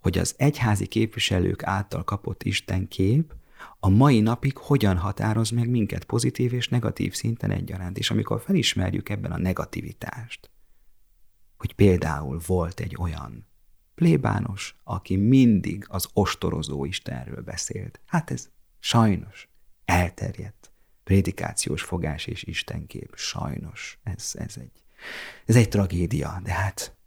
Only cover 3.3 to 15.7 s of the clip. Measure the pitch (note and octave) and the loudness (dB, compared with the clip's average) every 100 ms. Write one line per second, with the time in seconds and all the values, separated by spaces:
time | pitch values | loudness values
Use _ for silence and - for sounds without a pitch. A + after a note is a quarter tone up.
3.3 | - _ - - - G2 G2 C#3 A#2+ G#2+ | -6 _ -20 -20 -2 4 6 8 6 4
4.3 | A#2+ C#3 - - C#3+ G#2 F#2 F#2 G2+ G#2+ | 2 -2 -4 0 4 4 2 0 -2 0
5.3 | A2 A2 A#2 A#2+ B2 G2+ - - A#2+ B2 | 2 0 0 0 2 0 -2 -2 0 0
6.3 | - B2 B2 A#2+ B2 A2+ - F#2 - A2+ | 0 -2 0 0 0 0 -2 -4 -2 -4
7.3 | A#2 G2+ F#2+ - F2 F2+ G2 - G#2+ G#2+ | -2 -2 -2 -4 -6 -6 -4 -2 0 0
8.3 | G#2+ - G3 - - F#2 G2 - G#2 F#2 | -4 0 0 2 0 0 -2 -4 -6 -6
9.3 | F2 F#2 F#2 - - - - - - A#2 | -2 -2 -2 -4 -8 -10 -12 -12 -12 -14
10.3 | - - _ - _ - - _ _ - | -16 -20 _ -20 _ -20 -20 _ _ -20
11.3 | _ - _ - - G2+ F2+ D#2 D2 D2 | _ -20 _ -10 4 6 6 2 -2 -4
12.3 | D#2 E2 F#2 E2 - - - F2 D2+ C#2 | -6 -2 0 0 -4 -10 -4 -6 -6 -10
13.3 | A1+ - _ _ _ _ - E3+ D#3 A#2 | -14 -20 _ _ _ _ 0 4 4 2
14.3 | G2+ - G2+ - - - F#2+ - F#2+ G#2 | 0 -2 -6 -10 -14 -8 -8 -2 2 6
15.3 | C3+ B2 G#2 - | 8 8 6 2